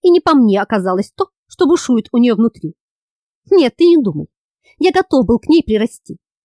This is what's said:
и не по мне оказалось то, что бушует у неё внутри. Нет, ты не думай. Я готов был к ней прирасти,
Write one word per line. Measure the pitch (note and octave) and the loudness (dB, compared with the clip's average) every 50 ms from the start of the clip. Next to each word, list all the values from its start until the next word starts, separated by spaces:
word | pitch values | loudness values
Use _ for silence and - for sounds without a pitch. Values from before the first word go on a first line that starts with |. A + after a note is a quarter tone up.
и | - F#4 | 0 2
не | F4 F4+ | 2 2
по | - F4+ D#4+ | 2 2 2
мне | C#4+ B3 G#3+ G3 G3+ | 2 2 2 0 -2
оказалось | G3+ - - G#3 F#3 F#3 F#3 F#3+ G#3 - | -2 -4 -4 -4 -4 -4 -4 -4 -6 -8
то, | _ - F#4+ - _ _ _ _ | _ -8 -8 -8 _ _ _ _
что | - - F4+ | -6 -2 0
бушует | C#4+ E4+ - - - B3+ A3+ G#3+ _ | 0 0 0 0 -2 -2 -2 -2 _
у | - B3 | -2 0
неё | A#3+ B3 A3+ | 0 0 0
внутри. | F#3 A3+ A#3 - - - D#3+ E3+ _ _ _ _ _ _ _ _ _ _ _ _ _ _ - | 0 -2 -2 -4 -6 -12 -14 -14 _ _ _ _ _ _ _ _ _ _ _ _ _ _ -2
Нет, | G4 G4 D4+ A#3+ - | 0 2 2 0 0
ты | - E4 | 2 2
не | F4 E4+ D#4+ | 4 4 2
думай. | C4 G3+ D3+ D3 D#3 - _ _ _ _ _ _ _ _ _ - | 0 -2 -4 -8 -10 -14 _ _ _ _ _ _ _ _ _ -4
Я | C#4+ F4+ | -2 0
готов | F#4 F#4 F#4+ - - C4+ B3 | 0 0 -2 0 0 0 0
был | F3 A#3 A3+ | 0 -2 -2
к | - - | 0 0
ней | D4+ E4+ C#4+ | 0 0 2
прирасти, | - G#3+ G#3+ G#3+ A#3+ - - _ - - - _ _ _ _ _ | 0 -2 -2 -2 -4 -8 -12 _ -20 -20 -20 _ _ _ _ _